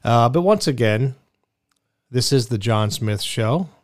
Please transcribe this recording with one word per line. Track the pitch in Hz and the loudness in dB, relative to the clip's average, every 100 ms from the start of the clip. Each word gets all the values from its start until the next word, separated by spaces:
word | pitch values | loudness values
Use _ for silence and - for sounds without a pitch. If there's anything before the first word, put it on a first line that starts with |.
Uh, | 117 117 120 | 2 4 4
but | 147 | 2
once | 180 208 - | 2 2 0
again, | 127 113 110 135 127 _ _ _ _ _ _ _ _ _ | 0 0 2 -2 -6 _ _ _ _ _ _ _ _ _
this | 123 - | -4 0
is | 139 117 | 0 0
the | 113 | -4
John | 107 107 107 | 0 0 0
Smith | - 107 104 | -2 -4 -4
Show. | - - 110 156 170 _ | -4 -4 -2 -2 -4 _